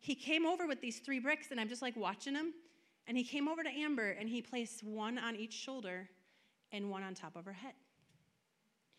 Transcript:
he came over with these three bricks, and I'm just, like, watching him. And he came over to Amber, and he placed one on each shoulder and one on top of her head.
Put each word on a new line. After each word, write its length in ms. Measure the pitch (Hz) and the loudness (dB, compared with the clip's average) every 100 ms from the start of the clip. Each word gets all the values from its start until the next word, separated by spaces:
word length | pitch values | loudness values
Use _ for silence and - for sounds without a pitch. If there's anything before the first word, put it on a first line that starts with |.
he 140 | - | -2
came 300 | 269 269 320 | -2 4 6
over 220 | 330 359 330 | 6 4 2
with 160 | 269 | 0
these 160 | 247 226 | -2 -6
three 200 | - 262 | -2 2
bricks, 320 | 262 302 - | 4 2 0
and 80 | 247 | -2
I'm 120 | 214 | 0
just, 100 | 240 | 0
like, 160 | 254 233 | -2 2
watching 380 | 185 208 277 | 0 0 0
him. 180 | 285 330 311 - - _ _ - | 0 0 -4 -14 -20 _ _ 0
And 100 | 247 | 2
he 80 | |
came 240 | 247 285 294 | 2 2 2
over 140 | 330 | 2
to 80 | 311 | 0
Amber, 400 | 269 302 269 202 | 0 2 2 2
and 180 | 190 220 | 0 0
he 140 | 240 | -2
placed 420 | 233 254 226 - | -2 -2 -2 -6
one 320 | 214 214 214 247 | -6 -2 0 0
on 180 | 233 214 | 0 -2
each 180 | 220 | -4
shoulder 560 | - - 262 196 180 190 - _ _ _ _ _ | -6 -6 -6 -4 -6 -8 -16 _ _ _ _ _
and 180 | 208 202 | -4 -2
one 120 | 190 | -2
on 120 | 190 | -4
top 220 | 185 160 170 | -6 -8 -10
of 80 | 185 | -10
her 60 | |
head. 220 | 185 254 - _ _ _ - _ _ _ _ _ _ _ | -10 -12 -14 _ _ _ -20 _ _ _ _ _ _ _